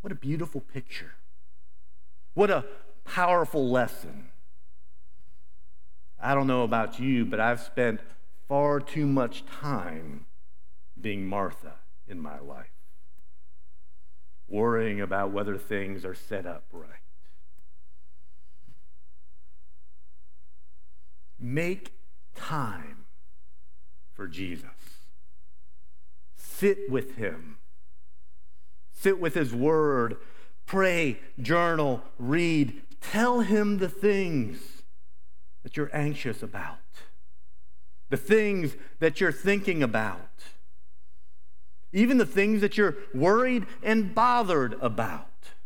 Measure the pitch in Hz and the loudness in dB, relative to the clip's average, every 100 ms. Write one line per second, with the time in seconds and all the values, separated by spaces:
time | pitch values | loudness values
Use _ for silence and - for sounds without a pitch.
0 | 202 170 135 156 135 139 - 135 - - | -4 -2 -2 0 0 -2 -2 -4 -2 -4
1 | - - - - - - - - - - | -4 -4 -4 -4 -4 -4 -4 -4 -4 -4
2 | - - - - 202 170 - - - - | -4 -4 -2 4 6 4 2 -4 -4 -4
3 | - - 180 180 156 156 131 127 117 - | -2 2 4 4 4 2 4 4 2 0
4 | 85 71 - - - - - - - - | -2 -4 -4 -4 -4 -4 -4 -4 -4 -4
5 | - - - - - - - - - - | -4 -4 -4 -4 -4 -4 -2 -2 -4 -4
6 | - - 113 139 135 127 117 117 107 98 | -4 -2 2 4 4 4 4 2 2 0
7 | 131 127 107 107 113 120 - - 120 113 | 2 4 4 4 4 2 0 2 2 2
8 | - - - - - 143 147 143 135 156 | -2 -4 -4 -4 0 2 4 2 0 2
9 | 147 139 120 - - - 143 127 87 78 | 4 4 2 0 -2 -2 0 0 -2 -4
10 | 80 71 - - - - - - - - | -4 -2 -4 -4 -4 -4 -4 -4 -4 -2
11 | 110 101 95 101 95 - 73 69 - - | -2 0 0 0 0 0 -4 -4 -4 -4
12 | - 92 76 71 69 71 - - - - | -4 -4 -4 -4 -4 -4 -4 -4 -4 -4
13 | - - - - - - - - - - | -4 -4 -4 -4 -4 -4 -4 -4 -4 -4
14 | - - - - - 101 117 117 113 101 | -4 -4 -4 -4 -2 2 2 4 2 0
15 | 101 98 98 101 101 98 - 104 98 98 | 0 0 0 0 0 -2 0 -2 -2 -2
16 | 92 90 - 101 90 82 - 87 78 - | -2 -2 -2 -2 -2 -4 -4 -4 -4 -4
17 | - - - - - - - - - - | -4 -4 -4 -4 -4 -4 -4 -4 -4 -4
18 | - - - - - - - - - - | -4 -4 -4 -4 -4 -4 -4 -4 -4 -4
19 | - - - - - - - - - - | -4 -4 -4 -4 -4 -4 -4 -4 -4 -4
20 | - - - - - - - - - - | -2 -2 -2 -2 -2 -2 -2 -2 -2 -2
21 | - - - - 123 139 170 190 - - | -2 -2 -2 -2 0 0 0 -2 -2 -4
22 | - - - - - 156 120 104 - - | -4 -4 -4 -4 -2 -2 0 -2 -4 -4
23 | - - - - - - - - - - | -4 -4 -4 -4 -4 -4 -4 -4 -4 -4
24 | - - 95 80 95 82 - - - - | -4 -4 -4 -2 -2 -2 -2 -4 -4 -4
25 | - - - - - - - - - - | -4 -4 -4 -4 -4 -4 -4 -4 -4 -4
26 | - - - - - - 196 196 - 127 | -4 -4 -4 -4 -4 2 4 4 2 0
27 | - - 104 80 80 - - - - - | 0 0 -2 -2 -4 -4 -4 -4 -4 -4
28 | - - - - - - - - - - | -4 -4 -4 -4 -4 -4 -4 -4 -4 0
29 | 196 190 170 175 139 120 139 160 151 135 | 2 2 2 2 2 2 4 4 4 4
30 | 117 107 - - - - - 190 190 170 | 2 0 -4 -4 -4 -4 -2 2 4 4
31 | 160 107 - - 123 170 170 165 147 120 | 2 0 -2 -2 2 4 4 4 2 2
32 | - - 123 156 170 160 131 - - - | 0 -2 2 4 4 4 4 2 -4 -4
33 | - 202 247 247 202 214 208 202 180 - | 0 2 4 4 4 4 4 2 0 2
34 | 202 196 185 151 110 87 - - - - | 4 4 2 2 2 0 -2 -4 -4 -4
35 | - - - - - - - - 147 147 | -4 -4 -4 -4 -4 -4 -4 -2 0 0
36 | 147 147 123 107 110 101 87 - - - | 0 0 -2 -2 -4 -4 -4 -4 -4 -4
37 | - - - - - - - - - - | -4 -4 -4 -4 -4 -4 -4 -4 -4 -4
38 | - 139 - 220 208 196 156 - - - | -2 0 6 6 6 2 2 0 -4 2
39 | 160 156 185 - 190 202 196 165 131 113 | 2 4 2 4 2 2 2 2 4 4
40 | 107 90 - - - - - - - - | 0 -2 -4 -4 -4 -4 -4 -4 -4 -4
41 | - - - - - - - - - 185 | -4 -4 -4 -4 -4 -4 -4 -4 -2 4
42 | 240 262 202 190 202 220 202 208 202 151 | 6 6 6 4 4 4 4 4 4 4
43 | - 127 160 214 254 247 185 - 208 226 | -4 4 6 6 6 2 0 -2 2 4
44 | 196 208 240 240 208 165 123 113 123 107 | 4 4 6 6 4 4 2 2 0 2
45 | 113 - - - - - | 0 -2 -4 -4 -4 -4